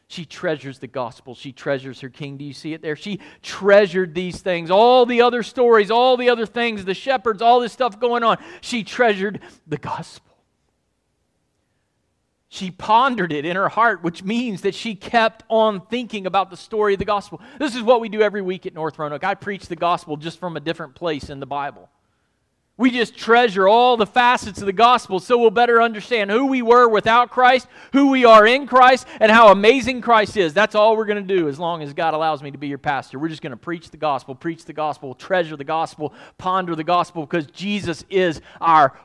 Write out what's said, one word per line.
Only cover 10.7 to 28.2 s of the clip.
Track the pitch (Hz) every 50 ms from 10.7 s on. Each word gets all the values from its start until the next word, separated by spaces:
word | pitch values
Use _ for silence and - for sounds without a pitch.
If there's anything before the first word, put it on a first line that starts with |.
| _ _ _ _ _ _ _ _ _ _ _ _ _ _ _ _ _ _ _ _ _ _ _ _ _ _ _ _ _ _ _ _ _ _ _ _
She | - - 196 180
pondered | - - - - 214 233 262 277 247 220 185 165 147
it | 147 139
in | 170 175
her | 190 196
heart, | 156 - 208 233 233 202 165 170
which | 170 170 - 190
means | 190 226 233 254 240 196 160
that | - 196 -
she | - - 233 208
kept | - - - - 233 226 220 220 - _ _
on | 226 220 220 220 208 190 -
thinking | _ 233 247 247 202 226 208 185
about | 185 175 196 185 180
the | 180
story | 165 - _ 226 214 208 208 196
of | 180
the | 202
gospel. | 202 208 202 - - 170 - - - -
This | - 285 285 220
is | 254
what | 220 226 254 226
we | 233
do | 220 190 214
every | 214 208 190 208 190
week | 185 190 180 -
at | 185 -
North | 156 160 156 - -
Roanoke. | 156 147 147 139 180
I | 190 196
preach | 196 - 202 202 185 -
the | - 180
gospel | 151 175 170 175 160 - 156 151
just | 151 151 170 160 -
from | 185 180 160
a | 151
different | 143 160 160 - 165 135 _
place | - 175 170 165 139 - -
in | 143 139
the | 139
Bible. | 127 139 143 139 143 113 95 90 _ _ _ _ _ _ _ _ _ _ _ _ _ _ _ _ _ _
We | - 233 262
just | 240 247 220 - -
treasure | - - 226 226 240 247 233 175 196 190 190
all | 220 240 247 254 247
the | 226 208
facets | - - 262 240 240 247 226 - 214 175 -
of | 202
the | 196 185
gospel | 180 233 240 247 233 - - 190 180
so | - - 247
we'll | 240 233 226
better | 190 233 240 240 233 226
understand | 233 226 220 208 - - 247 220 202 196
who | 208 247 277
we | 269 269 254
were | 240 220 240 247 247 233
without | 214 202 - 220 226 240 247 233
Christ, | - 254 254 247 262 254 - _ _ - - - -
who | 277 285 269
we | 269 262